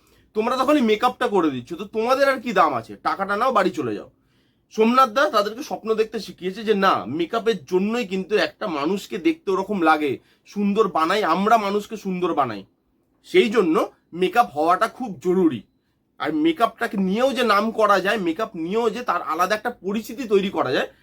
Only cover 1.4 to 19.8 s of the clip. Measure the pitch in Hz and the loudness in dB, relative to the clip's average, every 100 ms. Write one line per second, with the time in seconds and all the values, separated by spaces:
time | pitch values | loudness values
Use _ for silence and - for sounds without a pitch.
1.4 | 160 131 120 165 202 220 220 269 277 262 | 0 -2 -8 -12 -8 -4 0 2 2 0
2.4 | 226 190 165 127 113 101 160 160 196 202 | -2 2 2 2 -6 -6 -4 -4 -4 -2
3.4 | 254 226 185 - 127 101 76 _ _ _ | 0 2 0 -2 -6 -6 -10 _ _ _
4.4 | _ _ _ - 226 247 262 214 302 233 | _ _ _ 0 4 4 4 2 0 2
5.4 | 202 220 302 285 220 220 220 226 196 - | -2 -4 -10 -8 -4 -2 -2 -4 -10 -8
6.4 | 175 190 214 202 190 135 92 147 175 233 | -8 -6 0 2 4 2 -2 -4 -4 -2
7.4 | 214 220 - 180 202 233 202 190 185 208 | -2 -4 -2 -2 0 -2 -2 -4 -2 0
8.4 | 156 - 214 151 147 196 - 214 160 160 | -2 -4 -6 -2 -2 -2 -6 -4 -2 -2
9.4 | - 190 190 202 160 156 151 113 _ _ | -2 -2 -2 0 2 4 2 -4 _ _
10.4 | _ 202 202 202 208 160 160 202 185 170 | _ -4 0 2 2 2 0 2 0 2
11.4 | 202 226 202 208 202 214 196 180 175 156 | 4 2 2 -4 -4 -10 -6 -4 -2 0
12.4 | 127 104 95 _ _ _ _ _ - 180 | -2 -4 -14 _ _ _ _ _ 0 2
13.4 | 226 220 185 175 330 _ _ 165 185 220 | 4 4 2 2 0 _ _ -4 -2 2
14.4 | 240 147 156 180 220 - 247 160 175 180 | 0 2 2 2 0 -4 -12 -6 -2 2
15.4 | 175 113 - _ _ _ _ - 147 156 | 2 0 -12 _ _ _ _ -10 -6 0
16.4 | 156 165 226 - 226 196 190 202 262 254 | 0 2 0 0 -6 -2 -2 2 0 2
17.4 | 240 202 220 220 214 196 185 226 170 160 | 2 2 0 0 2 2 2 -2 -2 -4
18.4 | 220 175 165 214 240 208 - 175 143 160 | -6 -6 -4 0 0 -2 -4 -4 -2 -2
19.4 | 180 214 240 - | 0 -2 -4 -8